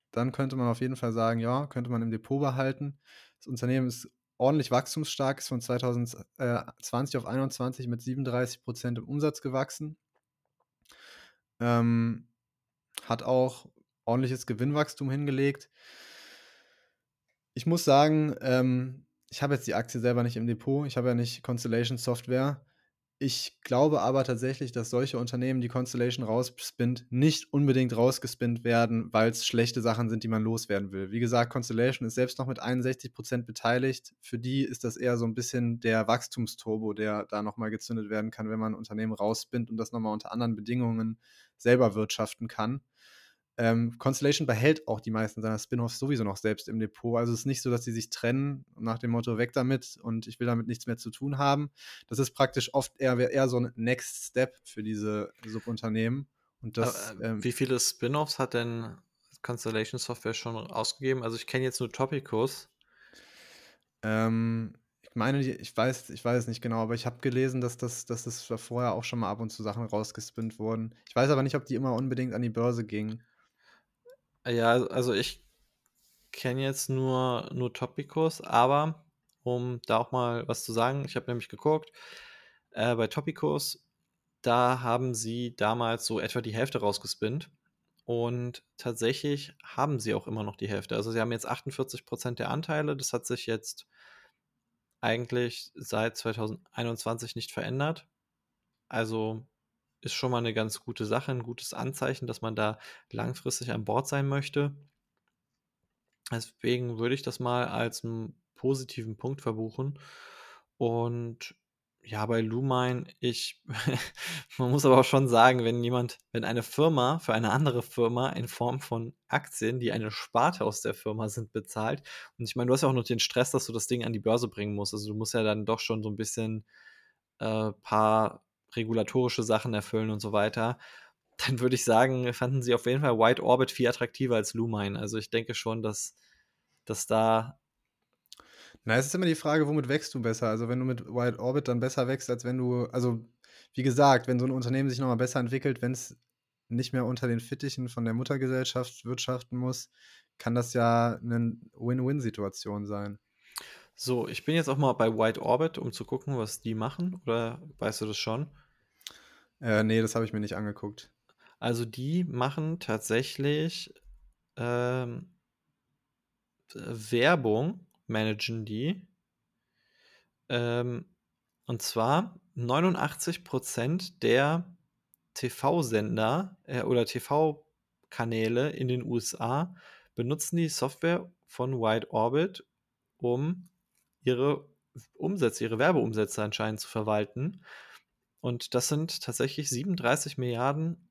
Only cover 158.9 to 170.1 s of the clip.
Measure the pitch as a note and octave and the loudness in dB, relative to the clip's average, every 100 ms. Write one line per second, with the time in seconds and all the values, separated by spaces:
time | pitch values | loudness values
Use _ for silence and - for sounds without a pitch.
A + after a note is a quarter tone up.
158.9 | _ - - - - _ _ A#2+ G#2+ G#2+ | _ -18 -18 -20 -20 _ _ 2 4 4
159.9 | A2+ A2+ A#2 A2+ G#2+ G#2 F#2+ G#2 G2+ G#2 | 4 2 0 -2 -2 -4 -4 -6 -8 -10
160.9 | G#2 - _ _ _ _ _ A#2+ A#2+ A2+ | -12 -20 _ _ _ _ _ -2 -2 -4
161.9 | A#2+ C3+ F3 E3+ B2 C3 D3 D#3 E3+ - | -6 -2 -2 -2 0 -2 0 -4 -4 -4
162.9 | A2 - A2+ C3 - C#3+ D3+ E3 - - | -4 0 0 0 -2 0 0 -2 -4 -12
163.9 | - - - _ _ _ - A#2+ B2 B2 | -18 -20 -20 _ _ _ -6 -2 0 0
164.9 | B2+ B2 A#2 - _ _ _ _ _ _ | -2 -4 -8 -12 _ _ _ _ _ _
165.9 | _ _ _ _ _ _ _ _ - - | _ _ _ _ _ _ _ _ -12 -10
166.9 | A2+ G#2+ A#2 C#3 F3 A2+ A2 D#3 A3+ - | -10 -2 4 4 4 4 2 0 -4 -12
167.9 | _ - A2 A2 G#2+ - A2+ G#2+ G#2+ D3 | _ -4 0 0 -2 -4 -6 -6 -4 -2
168.9 | F#3+ - _ _ _ _ _ _ _ _ | -4 -10 _ _ _ _ _ _ _ _
169.9 | _ _ | _ _